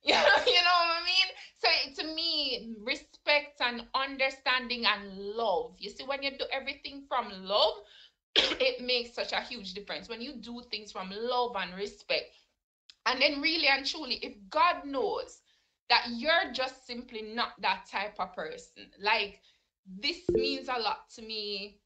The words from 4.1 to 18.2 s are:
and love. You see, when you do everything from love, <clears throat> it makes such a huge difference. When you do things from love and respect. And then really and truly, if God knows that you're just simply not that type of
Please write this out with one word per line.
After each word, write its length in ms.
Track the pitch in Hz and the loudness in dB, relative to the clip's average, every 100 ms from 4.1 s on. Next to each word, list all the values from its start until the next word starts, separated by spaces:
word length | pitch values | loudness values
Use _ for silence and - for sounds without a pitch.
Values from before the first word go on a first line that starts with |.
| 269 269 269 269 254 240 240 214 | 0 -2 0 0 0 0 0 0
and 320 | 208 202 190 | 0 -4 -10
love. 580 | 202 226 226 175 160 180 | -8 -2 0 0 -2 -10
You 120 | 190 | -12
see, 160 | 226 269 | -12 -6
when 180 | 269 | -4
you 80 | 277 262 | -4 -6
do 80 | - | -6
everything 500 | 269 254 285 294 277 277 | -4 -6 -10 -12 -14 -4
from 180 | 262 220 190 | -4 -2 -8
love, 300 | 185 208 427 453 - - - | 0 4 4 2 -14 -20 -20
<clears throat> 300 | _ _ - | _ _ 2
it 460 | - - 262 254 247 | 2 2 0 0 0
makes 280 | 247 233 | 0 -2
such 200 | - 233 | -6 -2
a 80 | 190 | -2
huge 320 | - 240 190 | -4 -10 -10
difference. 340 | 190 202 156 185 | -12 -8 -10 -8
When 140 | 226 | -10
you 160 | 254 254 | -10 -12
do 240 | 208 240 240 | -12 -12 -10
things 220 | 208 208 | -12 -10
from 180 | 214 185 | -10 -8
love 400 | 202 233 247 240 196 | -6 -2 0 0 -2
and 180 | 175 185 | -4 -6
respect. 560 | 202 - - 160 - _ _ _ _ _ _ - 226 | -8 -8 -2 -2 -2 _ _ _ _ _ _ -4 0
And 140 | 254 | 4
then 200 | 285 285 | 4 4
really 260 | 311 330 294 | 0 2 4
and 180 | 262 - | 4 2
truly, 300 | 320 269 214 | -6 -6 -6
if 140 | - - 196 | -8 -12 -4
God 360 | 302 349 311 285 | 4 4 4 -2
knows 560 | 277 214 - - - _ _ _ _ _ | 0 0 0 -6 -12 _ _ _ _ _
that 160 | 233 240 | 2 4
you're 420 | 233 294 330 349 | -2 4 4 2
just 340 | 240 262 - - | -2 -4 -6 -12
simply 340 | 240 247 226 | -12 -10 -12
not 380 | 214 226 226 - | -8 -4 -4 -2
that 240 | 202 190 - | 0 0 -4
type 240 | 214 208 | -4 -4
of 140 | - | -4